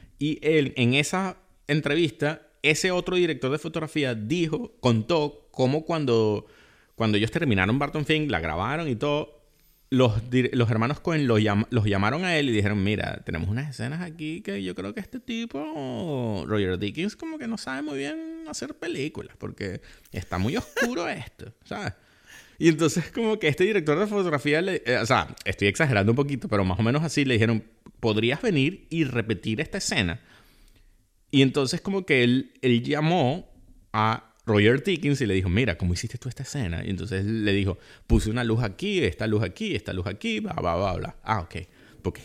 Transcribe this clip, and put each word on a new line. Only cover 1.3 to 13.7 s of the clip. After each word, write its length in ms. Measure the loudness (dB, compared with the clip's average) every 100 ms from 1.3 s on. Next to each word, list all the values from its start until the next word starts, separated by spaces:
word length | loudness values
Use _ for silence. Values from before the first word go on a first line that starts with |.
| -6 _ _ -2
entrevista, 800 | -2 0 0 0 0 -4 -4 -10 _
ese 280 | 0 2 2
otro 260 | 0 0 0
director 340 | 2 0 -2
de 60 | -4
fotografía 560 | -4 -6 -4 -2 -2
dijo, 600 | -2 -2 0 0 -2 -6 -2
contó 680 | 2 4 4 0 0 -4 -10
cómo 320 | 0 2 2
cuando, 600 | 0 -2 2 4 4 0 -6 -20 -20 _ _
cuando 240 | -2 2 2
ellos 120 | 2
terminaron 480 | 0 2 2 2 2
Barton 260 | 0 -4 0
Fink, 240 | 0 2
la 100 | -2
grabaron 480 | -2 -2 -2 -4 -4
y 80 | -2
todo, 380 | 0 -2 -4 -12 _ _ _ _ _
los 240 | 4 4 4 0
dir-, 200 | 2 2
los 140 | 2 2
hermanos 280 | 2 0 -2
Coen 300 | -2 0 4
los 100 | 4
llam-, 260 | 4 2 2
los 140 | 2
llamaron 400 | 2 2 2 0
a 120 | 0 0
él 120 | 2
y 40 |
dijeron, 300 | 2 2 2
"Mira, 400 | 2 0 -2 -6
tenemos 240 | -6 -4 -2
unas 220 | -4 -4